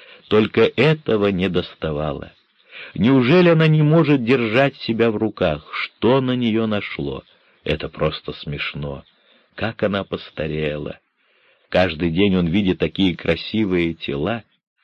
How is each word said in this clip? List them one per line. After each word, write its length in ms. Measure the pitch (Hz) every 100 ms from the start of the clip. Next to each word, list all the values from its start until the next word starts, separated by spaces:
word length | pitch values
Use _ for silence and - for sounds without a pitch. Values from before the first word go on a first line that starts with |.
| - - -
Только 340 | 107 107 -
этого 680 | 92 - 139 156 135 110 101
не 200 | 95 92
доставало. 840 | 87 87 - 80 76 76 69 - _ _ _ _ - -
Неужели 560 | - 104 135 120 175 175
она 180 | 165 160
не 140 | 156
может 420 | 147 165 147 143
держать 520 | 113 131 117 113 139 -
себя 340 | - 113 117
в 40 | 107
руках? 520 | 110 - 90 76 -
Что 480 | - - _ 104 135
на 120 | 127
неё 340 | 127 120 107 113
нашло? 560 | 104 - - 69 67 - _ _ _
Это 260 | - 78 78
просто 440 | - 76 - -
смешно. 720 | 73 - 71 - 69 71 69 - _ _ _ _
Как 280 | - 104 113
она 180 | 104 98
постарела! 960 | 95 90 - - 78 78 76 76 76 - _ _ _ _ _ _ _
Каждый 420 | 90 92 78 87
день 260 | 82 101 92
он 120 | 87
видит 300 | 90 95 85
такие 380 | 80 - 95 80
красивые 800 | - 82 - 107 107 90 85
тела, 480 | 80 - 69 82 117 - _ _ _